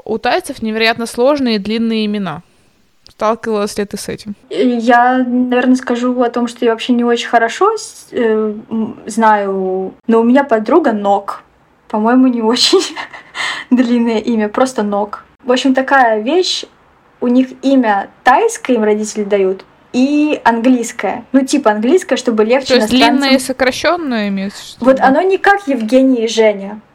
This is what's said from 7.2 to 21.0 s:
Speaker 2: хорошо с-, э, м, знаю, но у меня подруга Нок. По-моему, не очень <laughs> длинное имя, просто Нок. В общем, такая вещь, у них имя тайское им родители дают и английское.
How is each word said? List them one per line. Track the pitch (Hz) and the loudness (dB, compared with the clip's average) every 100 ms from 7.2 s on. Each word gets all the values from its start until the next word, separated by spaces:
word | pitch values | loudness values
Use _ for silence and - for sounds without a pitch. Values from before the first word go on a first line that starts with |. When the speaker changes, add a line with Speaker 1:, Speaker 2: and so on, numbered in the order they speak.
| - | 0
Speaker 2:
хорошо | 233 226 - 392 440 | 0 0 0 0 0
с-, | - - - | -8 -18 -12
э, | - 226 220 214 208 - | -4 0 0 -2 -6 -8
м, | 226 214 - - | -6 -6 -8 -8
знаю, | 220 220 214 196 196 190 185 190 - - | 0 2 2 0 -4 -2 -4 -6 -8 0
но | 226 | 2
у | |
меня | 233 262 | 4 4
подруга | 277 220 214 320 285 | 4 0 2 2 2
Нок. | 214 202 202 202 - _ _ _ _ _ | 0 0 -2 -2 -14 _ _ _ _ _
По-моему, | 214 220 254 262 | -2 2 4 4
не | 233 | 2
очень | 220 247 - 381 - 320 - - - | 0 2 2 2 0 -10 -16 -18 -18
<laughs> | - - - - | -10 -8 -8 -2
длинное | 247 240 240 233 214 | 0 2 0 0 -2
имя, | 226 226 208 | -2 -2 -2
просто | 208 262 247 | 0 -2 -2
Нок. | 208 202 208 - - _ | -4 -4 -4 -10 -20 _
В | - | -2
общем, | 254 269 | 0 2
такая | 262 262 277 240 220 | 0 2 2 4 2
вещь, | 220 339 349 - - _ _ _ _ _ | 0 0 0 -4 -10 _ _ _ _ _
у | 247 | 0
них | 247 254 - | 2 0 -2
имя | 269 269 226 196 - _ | 0 2 2 0 -4 _
тайское | - 285 453 - - 240 | 2 4 2 -2 -2 0
им | |
родители | 214 214 214 214 | 2 0 -2 -6
дают | 196 202 185 190 - _ _ | -2 0 0 -2 -10 _ _
и | 247 269 294 302 285 | 0 2 2 0 0
английское. | 233 233 226 247 226 - | 0 2 2 2 0 -6